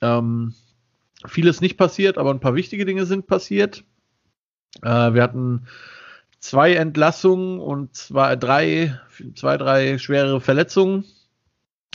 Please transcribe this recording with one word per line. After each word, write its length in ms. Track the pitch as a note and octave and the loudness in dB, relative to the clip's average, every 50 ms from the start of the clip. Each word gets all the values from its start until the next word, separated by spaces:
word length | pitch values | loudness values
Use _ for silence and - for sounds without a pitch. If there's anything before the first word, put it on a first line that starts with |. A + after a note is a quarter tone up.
Ähm, 500 | A#2 A#2+ A#2+ A#2+ A#2 A#2 A#2 A#2 A#2 A2+ A#2 - _ _ _ _ _ _ _ _ _ _ _ _ - | -2 0 0 0 0 -2 -2 -4 -4 -6 -10 -12 _ _ _ _ _ _ _ _ _ _ _ _ -20
vieles 380 | - - E3+ E3+ F3 - - | -8 -2 2 2 2 2 2
nicht 160 | F3+ F3+ - - | 0 -2 2 2
passiert, 400 | F#3 D#3 - - G3 F#3+ F#3 D#3 | 0 0 2 0 0 0 0 0
aber 140 | C#3 C#3 | 0 0
ein 80 | C#3 C3 | 0 0
paar 140 | - C3 B2 | 0 0 0
wichtige 300 | E3 F#3 - A3 G3+ G3 | 0 -2 -4 -6 -4 -4
Dinge 220 | F#3+ F#3+ G3 F#3 | -2 -2 -2 -2
sind 200 | F3 G3 G3 F#3 | -2 -4 -4 -2
passiert. 560 | - G3 F#3 - - G3+ G3+ G3+ G3+ - - - _ _ _ _ _ _ _ _ _ _ _ _ _ _ _ _ _ - - | -2 -2 -2 -2 -2 0 0 0 0 -4 -10 -20 _ _ _ _ _ _ _ _ _ _ _ _ _ _ _ _ _ -20 -8
Äh, 320 | - A#2+ A#2 A#2+ A#2+ A#2+ A2+ | -4 0 0 2 2 2 4
wir 80 | A#2+ | 2
hatten 400 | A#2+ A#2+ A#2+ B2+ B2+ B2 B2 A#2+ B2 - - - - - - - - - - - _ _ _ _ | 2 2 0 -4 -4 -4 -4 -4 -8 -12 -20 -20 -20 -20 -20 -20 -20 -20 -20 -20 _ _ _ _
zwei 360 | - - C3+ C3+ D3+ F3 F3+ | -12 -2 2 4 4 4 4
Entlassungen 840 | D#3+ D#3+ D#3+ D3 D3+ D3+ E3 D#3+ - - F#3 F#3 F#3 F#3 F#3 F#3 F3+ | 2 0 0 0 2 2 2 2 2 2 2 2 2 0 -4 -6 -8
und 360 | - C#3+ C#3+ C#3 C#3 - - | -6 -6 -6 -6 -8 -10 -14
zwei, 400 | - - - C3+ C3+ C3+ C3 B2+ | -18 -16 -4 0 0 2 2 0
drei, 640 | B2 B2 B2 C#3 D3 D#3+ D#3+ D#3 D#3+ E3 D3 C3 B2+ - _ - - E3 A#2+ - | 0 0 2 2 2 2 2 0 0 -2 -2 -4 -8 -14 _ -20 -20 -20 -20 -12
zwei, 200 | - C3 C3+ C#3+ | -4 -2 -2 -2
drei 400 | C#3+ C3+ C3+ C3+ C3+ C3+ C3+ C#3 | 0 0 2 2 2 2 0 -2
schwere 420 | B2+ - - C#3+ C#3 C#3 C#3 C3+ B2+ | -4 -4 -2 0 0 2 0 0 0
Verletzungen. 640 | - - C3+ D3 D3 - - F#3+ F#3+ F#3+ G3 G3 G3 - _ _ _ _ _ _ _ _ _ _ _ _ _ _ _ _ - | 0 0 0 0 0 0 0 2 2 2 0 -4 -6 -10 _ _ _ _ _ _ _ _ _ _ _ _ _ _ _ _ -8